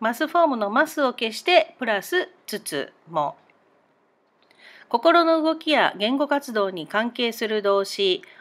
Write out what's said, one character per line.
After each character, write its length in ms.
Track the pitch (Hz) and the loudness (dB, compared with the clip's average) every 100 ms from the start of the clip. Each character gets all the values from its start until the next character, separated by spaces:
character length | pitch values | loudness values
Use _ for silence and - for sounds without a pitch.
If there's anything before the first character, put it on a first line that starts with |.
ま 120 | 220 | -4
す 140 | 233 302 | -2 -2
フ 100 | 349 | 2
ォ 60 | |
ー 40 | 330 | 2
ム 100 | 233 | 0
の 120 | 202 | -2
ま 180 | 240 311 | 0 0
す 140 | 311 | 0
を 120 | 262 | -2
消 180 | 240 226 | -2 -6
し 100 | 220 | -4
て、 340 | - 359 - - | 2 4 2 -2
プ 60 | 226 | -4
ラ 160 | 202 | -4
ス 280 | - 359 - _ - | -2 -4 -4 _ -12
つ 140 | 208 | -12
つ 320 | - 147 - - - | -8 -8 -8 -12 -8
も。 280 | 165 147 - _ _ _ _ _ _ _ _ _ _ _ _ - - - | -4 -4 -6 _ _ _ _ _ _ _ _ _ _ _ _ -20 -20 -4
心 340 | 240 330 339 | 2 6 6
の 180 | 330 330 | 4 2
動 140 | 311 320 | 0 -2
き 160 | 311 | 0
や 220 | 277 180 185 | 2 2 0
言 200 | 214 277 | -2 0
語 100 | 294 | 0
活 240 | 285 285 | -2 -2
動 180 | 220 196 | -2 -2
に 160 | 180 151 | -4 -4
関 260 | 202 233 | -4 -2
係 200 | 233 233 | -4 -6
す 160 | 220 220 | -4 -4
る 140 | 220 | -2
動 240 | 202 196 196 | 0 0 0
詞、 380 | - 196 180 - - | -2 -2 -2 -6 -20